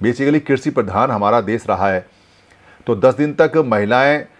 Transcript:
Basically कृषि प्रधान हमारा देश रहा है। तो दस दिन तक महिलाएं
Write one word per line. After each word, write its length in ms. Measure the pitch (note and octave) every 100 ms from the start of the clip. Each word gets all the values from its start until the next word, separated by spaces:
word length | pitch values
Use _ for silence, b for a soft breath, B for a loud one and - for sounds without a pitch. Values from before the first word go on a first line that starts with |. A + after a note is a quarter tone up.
Basically 380 | G#2 B2 C#3 D3+
कृषि 300 | D3 C3+ D3+
प्रधान 400 | C#3+ G2+ F#2+ C3
हमारा 300 | A2 G2+ A#2
देश 240 | G2+ A2 -
रहा 200 | F#2 G2
है। 180 | F#2 - b b b b b b b -
तो 100 | G#2+
दस 180 | C3
दिन 200 | B2 D3+
तक 180 | C#3+ D#3 D#3+
महिलाएं 680 | C3+ G#2+ G#2 B2 C#3 D3 - b